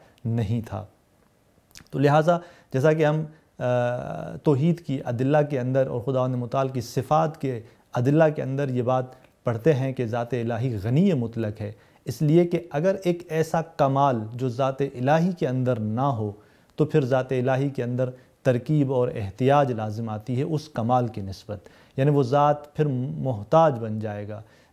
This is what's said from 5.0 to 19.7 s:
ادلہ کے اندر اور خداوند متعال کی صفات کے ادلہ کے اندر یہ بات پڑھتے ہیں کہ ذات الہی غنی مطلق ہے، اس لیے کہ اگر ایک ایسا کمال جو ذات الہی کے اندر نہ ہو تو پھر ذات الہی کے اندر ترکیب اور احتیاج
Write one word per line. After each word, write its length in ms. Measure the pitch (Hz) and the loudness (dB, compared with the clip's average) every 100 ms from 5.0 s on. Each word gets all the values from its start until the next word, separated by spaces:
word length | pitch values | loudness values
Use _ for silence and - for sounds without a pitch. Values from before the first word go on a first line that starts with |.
ادلہ 340 | - 120 131 151 147 | -4 -2 2 2 2
کے 100 | 139 | -2
اندر 260 | 123 131 131 | 0 0 0
اور 140 | 127 | -2
خداوند 340 | 113 131 127 | -2 -2 -2
متعال 340 | 127 120 139 135 | -2 -4 -2 -2
کی 120 | 127 | -4
صفات 600 | - - 123 151 160 156 | -6 -4 0 2 0 -2
کے 200 | 135 120 - _ _ | -6 -6 -10 _ _
ادلہ 320 | 123 123 147 156 151 | -2 2 4 4 2
کے 60 | |
اندر 260 | 131 135 143 | -4 -4 -2
یہ 140 | 123 | -2
بات 220 | 117 127 127 - _ _ | 0 -2 -4 -10 _ _
پڑھتے 280 | - 113 160 | -4 0 2
ہیں 180 | 135 131 | 2 0
کہ 140 | 127 120 | -4 -4
ذات 280 | 117 117 | -4 -4
الہی 420 | 123 113 117 131 110 | -4 -2 -2 -4 -4
غنی 300 | 101 131 196 | 0 2 4
مطلق 480 | 151 117 113 110 - | 2 -2 -4 -6 -6
ہے، 120 | 104 - _ _ | -10 -12 _ _
اس 180 | - - | -12 -2
لیے 240 | 151 165 175 | 4 4 4
کہ 140 | 175 - | 0 -4
اگر 260 | 147 175 196 | -2 0 0
ایک 180 | 180 175 - | -2 -4 -4
ایسا 340 | 160 160 170 156 - | -4 -2 -2 -4 0
کمال 440 | 139 135 139 120 110 | 2 4 2 0 -4
جو 160 | 120 131 | -6 -4
ذات 320 | 113 135 135 | -2 -2 -2
الہی 520 | 139 127 127 160 175 | -4 -2 2 2 2
کے 160 | 180 147 | -2 -2
اندر 300 | 127 127 120 | -2 -2 -2
نہ 320 | 107 113 139 117 | -2 -2 -2 -2
ہو 140 | 107 101 _ _ _ - | -4 -8 _ _ _ -2
تو 80 | |
پھر 200 | 151 156 | 0 2
ذات 280 | 127 131 131 | 2 0 0
الہی 380 | 131 123 131 143 | -2 0 0 0
کے 120 | 135 | -2
اندر 280 | 120 123 127 - _ _ | -4 -2 -4 -6 _ _
ترکیب 500 | - 123 110 151 135 | 0 0 2 2 2
اور 160 | 131 123 | 0 -2
احتیاج 580 | 120 98 - 131 143 135 | -2 -8 0 4 4 4